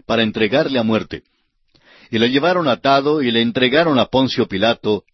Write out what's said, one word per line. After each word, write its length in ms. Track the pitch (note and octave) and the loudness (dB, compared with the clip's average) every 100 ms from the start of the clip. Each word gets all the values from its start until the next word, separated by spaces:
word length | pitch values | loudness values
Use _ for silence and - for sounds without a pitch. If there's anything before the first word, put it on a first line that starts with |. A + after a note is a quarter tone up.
| - | -4
para 160 | A2+ | -2
entregarle 560 | A2 A2 G#2+ C3 D3+ C3 | -2 0 0 0 0 -2
a 60 | |
muerte. 400 | A2 A2 F2+ D#2 _ _ _ _ _ _ _ - - | 0 -2 -4 -14 _ _ _ _ _ _ _ -20 -6
Y 80 | A2 | -2
le 100 | A#2+ | 2
llevaron 380 | C3+ E3 F3+ D3 | 2 2 0 0
atado 560 | A2+ C#3 C#3 C#3+ D#3 | 0 2 2 2 0
y 80 | B2 | 0
le 100 | A#2 | 0
entregaron 560 | A#2 A2 B2 C#3+ E3+ C3 | 0 0 0 2 2 0
a 80 | G#2 | 0
Poncio 420 | C3 C3 - A2 | 0 0 -2 -4
Pilato, 580 | F#2+ A2 A#2 G#2+ G2+ _ | 0 -2 -2 -4 -4 _